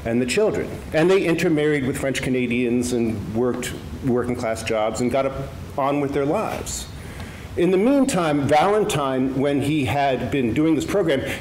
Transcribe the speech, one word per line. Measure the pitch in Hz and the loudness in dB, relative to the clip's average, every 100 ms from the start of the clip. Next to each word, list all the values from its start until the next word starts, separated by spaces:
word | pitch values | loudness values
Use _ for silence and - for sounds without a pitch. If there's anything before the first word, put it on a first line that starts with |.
| 113 | -2
and | 117 | 0
the | |
children. | 123 - 214 - - - - | 0 2 2 0 -4 -8 -4
And | 156 175 | 2 4
they | 196 165 | 4 2
intermarried | 165 175 151 151 147 127 | 2 2 2 2 2 0
with | 139 | -2
French | 135 131 | -2 -2
Canadians | 135 127 123 120 123 123 117 | 0 0 0 0 2 0 0
and | 123 113 104 95 | 0 0 -2 -4
worked | 110 123 123 - - - - 139 | 0 0 0 -4 -8 -10 -6 -2
working | 120 120 | 0 0
class | 123 113 110 | -2 -2 -4
jobs | - 110 110 110 | -2 0 0 0
and | 123 | 0
got | 135 135 | 0 0
up, | 135 139 - - - | -4 -10 -10 -10 -2
on | 139 143 | 0 0
with | 139 | -2
their | 143 | -2
lives. | 139 196 202 - - - - - - - - - - - | 0 0 -2 -6 -8 -8 -10 -12 -14 -12 -12 -12 -8 0
In | 180 | 2
the | 190 | 4
meantime, | 226 285 262 185 160 147 135 | 4 4 4 2 2 2 4
Valentine, | 151 180 214 196 151 139 131 131 131 | 4 4 2 2 0 0 0 0 0
when | 143 143 | 0 0
he | 143 156 | 0 0
had | 120 143 139 123 117 | 0 0 2 0 -2
been | 143 120 | 0 0
doing | 117 160 | 2 2
this | 151 - | 2 2
program, | 202 165 135 - - | 0 2 0 -2 -4